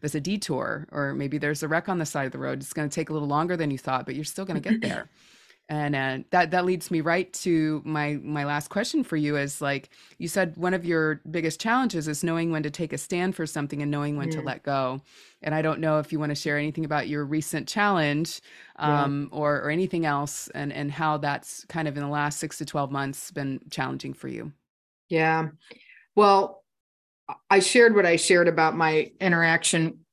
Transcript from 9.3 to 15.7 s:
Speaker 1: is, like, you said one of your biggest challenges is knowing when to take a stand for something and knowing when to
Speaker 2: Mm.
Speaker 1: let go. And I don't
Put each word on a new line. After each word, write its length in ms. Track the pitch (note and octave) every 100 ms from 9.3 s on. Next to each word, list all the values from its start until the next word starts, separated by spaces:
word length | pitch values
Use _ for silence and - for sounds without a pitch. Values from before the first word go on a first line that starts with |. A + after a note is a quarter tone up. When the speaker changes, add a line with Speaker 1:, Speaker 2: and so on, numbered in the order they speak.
| D3
Speaker 1:
is, 240 | C#3+ -
like, 280 | C#3+ C#3 - _ - _
you 100 | E3+
said 300 | G3 F#3 D#3+
one 160 | F3+
of 100 | F#3
your 380 | F3 E3 D#3 D3 -
biggest 300 | E3+ D#3+ -
challenges 480 | A3+ A#3+ B3+ F3+ D3+
is 160 | D3 F3
knowing 260 | E3 E3
when 100 | D#3+
to 60 | D3+
take 220 | D3 D#3+
a 60 | C#3+
stand 400 | - F3+ F3+ F#3
for 80 | D#3+
something 340 | D#3+ C#3+ D3
and 80 | D3
knowing 280 | D3 D3 D3
when 120 | C#3+
to 80 | D#3
Speaker 2:
Mm. 60 | C3+
Speaker 1:
let 180 | B2+
go. 380 | - C#3 C3 C3 - - - _
And 140 | D#3 D#3
I 60 |
don't 180 | D#3+